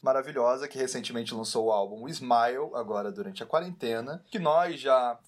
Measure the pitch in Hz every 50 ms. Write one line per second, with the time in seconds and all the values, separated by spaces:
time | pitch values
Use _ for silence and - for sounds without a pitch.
0 | - 135 131 135 135 147 151 131 120 123 131 131 143 143 - 131 127 123 - 123
1 | 110 - 120 117 113 - 120 110 110 - - 117 110 113 107 101 101 101 107 110
2 | 117 147 160 - 123 123 120 117 117 120 127 135 151 156 - 120 113 104 107 101
3 | 101 101 95 - - 98 - - 113 - - 160 175 180 175 - 127 117 113 113
4 | 120 135 151 175 - _ - 214 170 151 156 165 175 175 156 135 127 135 131 127
5 | 123 120 120 - _